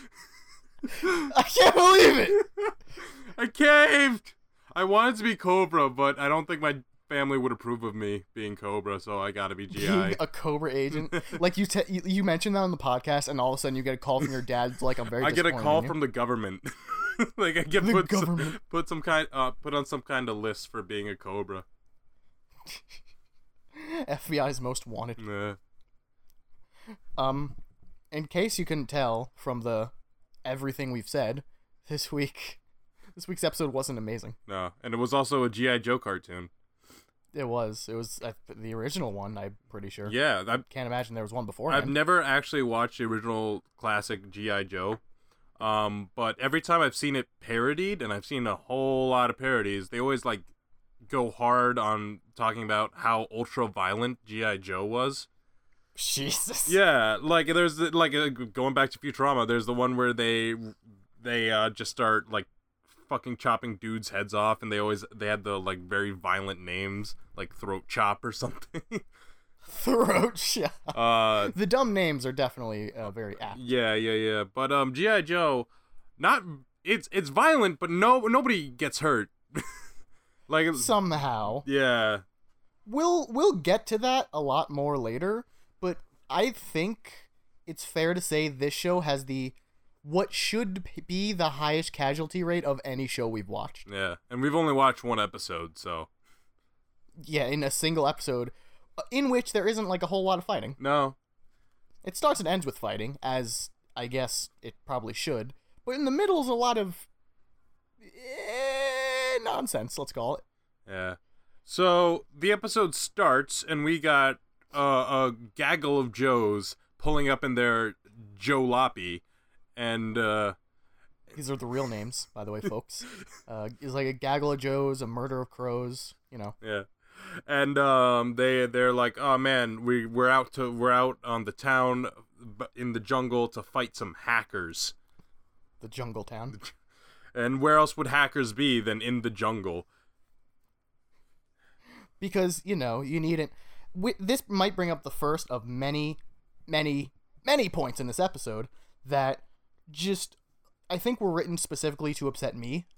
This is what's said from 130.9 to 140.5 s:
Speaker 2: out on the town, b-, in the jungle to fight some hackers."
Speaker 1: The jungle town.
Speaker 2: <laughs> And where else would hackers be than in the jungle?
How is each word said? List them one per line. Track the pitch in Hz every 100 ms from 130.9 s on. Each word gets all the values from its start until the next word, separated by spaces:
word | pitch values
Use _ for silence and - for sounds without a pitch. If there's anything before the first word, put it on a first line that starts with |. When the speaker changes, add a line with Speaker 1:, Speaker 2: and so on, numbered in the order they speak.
Speaker 2:
out | 123 127 127
on | 120 117 104
the |
town, | - 139 131 127 127 127 - - _ 117 101
b-, | 127 -
in | 123
the | 113
jungle | 104 135 127 120 117
to | 117
fight | - 131 120 -
some | 104 80
hackers." | - 117 107 98 85 82 - - _ - - - - _ - _
Speaker 1:
The | 113
jungle | 120 120 110
town. | 101 110 117 107 -
Speaker 2:
<laughs> | - _ _ - - - 123
And | 120 135
where | 151 151
else | 151 -
would | 143
hackers | 143 139 147 120
be | 107 143 120
than | 107 107
in | 117 123
the | 113
jungle? | 104 110 113 95 85 - _ _ _ _ _ _